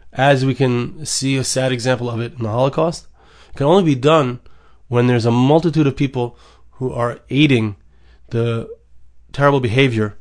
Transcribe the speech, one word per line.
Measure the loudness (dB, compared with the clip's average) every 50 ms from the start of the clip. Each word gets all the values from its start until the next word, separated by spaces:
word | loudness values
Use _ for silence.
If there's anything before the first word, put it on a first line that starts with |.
| -20 -16
as | -4 0 2 2 2 2 2
we | -2 0
can | 0 0 0 0 -2 -4 -6 -10 -12 -10
see | -8 -8 -4 -4 -2 -2 -2
a | -4
sad | -4 -4 -2 -2 -2
example | -2 -2 -2 -2 -2 -2 -2 -6
of | -6 -6
it | -8 -8 -8
in | -8 -6
the | -4
Holocaust, | -2 0 0 0 0 0 -2 -2 -4 -8 -14 -20 -20 _ _ _ -20 -20 -20 _ -8
it | -2
can | 2 4
only | 4 4 4
be | 2 0
done | 2 2 2 4 4 2 0 -4 -8 -12 -20 -20 -20 _ -20 -20 -20 -12 -4
when | 0 2 2 4
there's | 2 2 2
a | 2
multitude | 2 2 4 4 4 4 2 2 0 2 2 2
of | 0
people | -2 -4 -4 -2 -4 -6 -6 -8 -16 -20 -20 -20 -20 -20 -20
who | _ -8 -8 -6
are | -4 -4 -4 -4 -6 -8 _ -4
aiding | 2 2 4 4 4 2 0 -2 -6 -10 _ -20 _ -20 -20 -20 -20 _ -18 -8
the | -6 -4 -2 -2 -4 -6 -8 -10 -16 -20 _ _ -20 -20 -20 -20 -20 -20 -20 -16
terrible | -6 0 2 2 2 2
behavior | 0 0 2 2 2 2 2 0 -4 -4 -6 -12